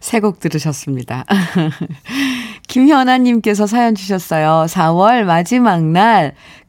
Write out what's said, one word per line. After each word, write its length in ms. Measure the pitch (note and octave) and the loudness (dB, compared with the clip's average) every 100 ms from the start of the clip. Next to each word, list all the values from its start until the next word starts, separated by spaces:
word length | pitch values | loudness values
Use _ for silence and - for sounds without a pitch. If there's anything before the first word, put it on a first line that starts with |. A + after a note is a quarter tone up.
새 200 | - A#3 | -6 -2
곡 180 | G#3+ F3 | -2 -2
들으셨습니다. 880 | E3 D#3 D#3 C#3 - C3 B2 B2 - G3 F3 F3+ D#3 - E3 D3+ | -4 -4 -4 -6 -6 -8 -8 -10 -2 -2 -2 -2 -4 -6 -10 -12
<laughs> 640 | - C4 C#4 B3+ A3 G#3+ - | -10 -6 -6 -6 -12 -16 -6
김현아님께서 960 | B3+ C4+ D4 B3+ B3+ B3 A#3 G#3 G#3 G#3 | 2 4 4 4 2 2 2 0 0 0
사연 280 | A#3+ A#3 | 0 0
주셨어요. 720 | G#3 F#3+ F#3 - D#3+ D#3 D#3+ D#3+ | 0 -4 -6 -2 -2 2 2 0
"사월 560 | F3+ D#3+ E3+ G3+ B3 | 0 0 4 4 4
마지막 580 | G3 E3 F3 B3 A#3 F3 | 2 0 0 2 2 2
날 520 | D#3 E3+ A3 G#3+ D3 - - - | 2 2 4 2 0 -6 -20 -20